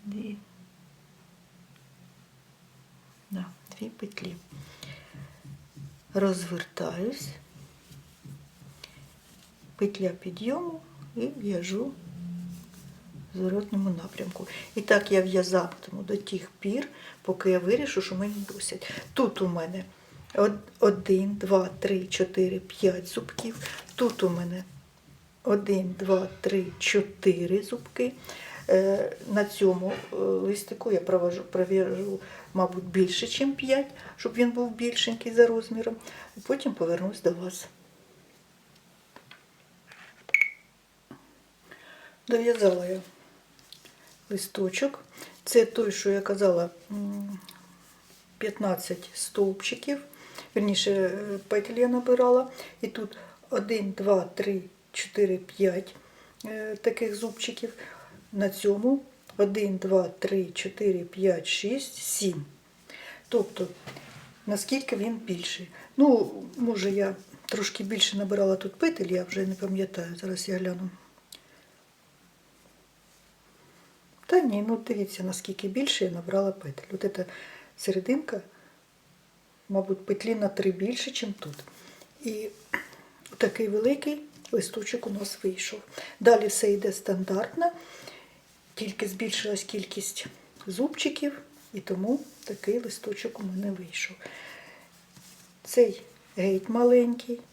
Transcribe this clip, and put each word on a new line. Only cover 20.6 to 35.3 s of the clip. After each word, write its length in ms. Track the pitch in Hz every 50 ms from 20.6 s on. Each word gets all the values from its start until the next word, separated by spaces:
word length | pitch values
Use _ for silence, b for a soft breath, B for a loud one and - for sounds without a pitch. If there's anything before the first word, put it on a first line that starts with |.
| - - - -
один, 560 | - 208 196 190 190 - 190 190 196 196 202
два, 340 | 202 - 190 196 190 180 180
три, 380 | - - - 196 196 185 185
чотири, 540 | 185 - - 185 185 - - 185 180 185 185
п'ять 460 | - - - - - 190 180 180 180
зубків. 500 | - - - - - - - - 226 226 - 143 B B B B - -
Тут 280 | - 254 240 233 - -
у 80 | 180
мене 340 | 175 170 175 175 175 185 185 - - - - - _ _ _ - - - - - _ _ _
один, 520 | 254 214 202 202 202 196 190 185 180 180 -
два, 300 | 196 190 190 185 190 185 - -
три, 260 | - 196 190 196 180 180 - -
чотири 840 | - - - 208 196 202 - - - 202 180 170 175 170 185 202 202
зубки. 500 | - - 247 - - - - 247 247 254 B B B B B B B B B B -
Е, 480 | - 185 190 196 196 208 - - - - -
на 180 | - 208 208 202
цьому, 480 | 202 - - 202 190 180 180 180 190 - - - - -
е, 40 |
листику 760 | - 190 190 190 190 185 196 202 202 - - - - - 240 208
я 80 | 175
провожу, 440 | 175 - 185 185 175 175 175 185 -
пров'яжу, 760 | - - 185 185 180 190 190 185 - 190 185 196 202 196 190 B B B B B B B
мабуть, 300 | 190 185 175 180 185 185
більше, 420 | 185 170 190 185 180 185 - -
чим 260 | 233 - - 277 277 277
п'ять, 380 | - 269 262 269 277 277 277 - B B B B
щоб 180 | B - 233 220
він 160 | 226 247 240
був 240 | 233 240 240 240 226
більшенький 580 | 220 233 240 240 - - - 233 226 - 240